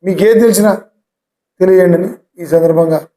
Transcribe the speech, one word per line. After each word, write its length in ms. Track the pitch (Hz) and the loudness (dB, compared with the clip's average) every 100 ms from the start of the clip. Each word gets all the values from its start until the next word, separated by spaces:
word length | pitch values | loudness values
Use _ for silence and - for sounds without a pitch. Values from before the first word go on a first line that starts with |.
మీకు 200 | 180 175 | -6 0
ఏది 160 | 202 226 233 | 2 2 2
తెలిసినా 260 | 196 208 202 - _ _ _ _ _ _ _ | 2 0 -2 -8 _ _ _ _ _ _ _
తెలియజేయండి 380 | 185 190 180 170 | 0 2 2 0
అని 100 | 190 - _ _ | -4 -10 _ _
ఈ 60 | 165 | -4
సందర్భంగా 460 | 160 165 160 165 156 - | -2 0 0 -2 -4 -8